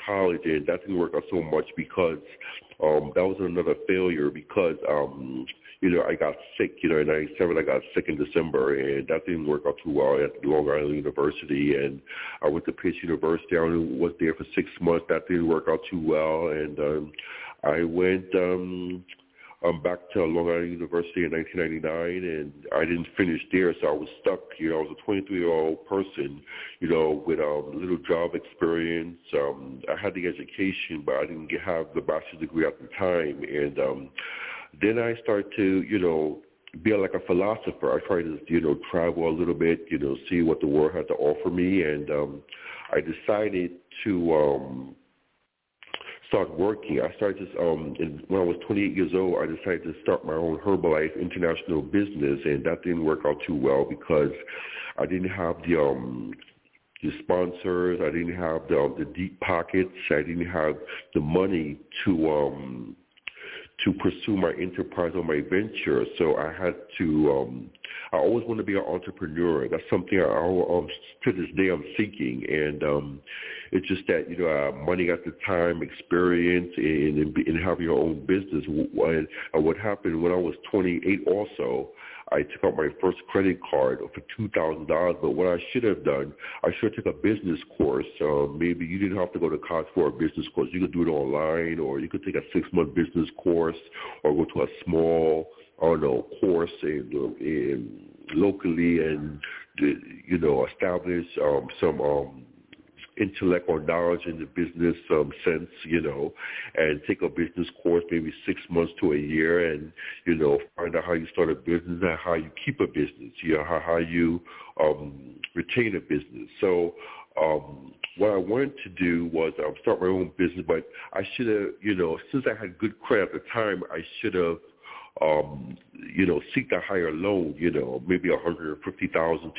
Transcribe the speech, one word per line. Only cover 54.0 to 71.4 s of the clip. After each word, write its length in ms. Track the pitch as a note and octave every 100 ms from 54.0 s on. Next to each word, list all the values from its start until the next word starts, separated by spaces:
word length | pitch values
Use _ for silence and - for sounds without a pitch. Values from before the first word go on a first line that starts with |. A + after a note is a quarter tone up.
| - D#2 C#2 - - - - - - -
I 100 | D2+
didn't 240 | F2+ F#2
have 260 | F#2+ E2+ E2 E2
the, 140 | D#2+
um, 520 | C#2+ C2 B1 B1 G#1 G#1 - _ _ _ _ -
the 80 | G2+ -
sponsors, 760 | - F2+ F2+ - F#2+ F2+ F2+ E2+
I 120 | D#2
didn't 240 | E2 E2+ F2+
have 320 | E2 D#2+ -
the, 260 | D#2+ C#2+ C#2
the 100 | C#2
deep 340 | F2+ F#2 -
pockets, 500 | - F2 E2 F#2+ F#2 - -
I 100 | D2+
didn't 240 | D2+ E2+ E2+
have 300 | F2 D#2 D2 - - -
the 60 | D#2+
money 600 | D2+ F2+ F#2+ E2+ D2 C#2+ - -
to, 260 | G2+ E2 D#2
um, 640 | D2+ C#2+ C#2 C2 B1 A1 - _ _ - - - - - -
to 120 | G2+
pursue 420 | - F#2+ - - G2+
my 160 | E2+ -
enterprise 520 | F2+ F2+ - - E2+
or 100 | F2
my 160 | D#2+ D2+
venture. 640 | D2 F#2 G#2+ - E2 B1+ - -
So 180 | D#2+ -
I 160 | D#2
had 220 | E2 F2+ - - -
to, 340 | E2 D2+ D2
um, 380 | C2+ C2 B1 - - - - -
I 60 | F#2
always 280 | F#2 A#2 A#2
want 120 | A2
to 40 |
be 120 | F#2+
an 100 | G2 -
entrepreneur. 800 | F2+ G2 - E2+ D#2+ F2 D#2 A#1+
That's 140 | D#2+ -
something 320 | F#2+ F2+ F#2+
I, 40 |
um, 640 | D#2 G#1+ E2+ F2+ - F2 D2+ - - -
to 80 | -
this 160 | F2+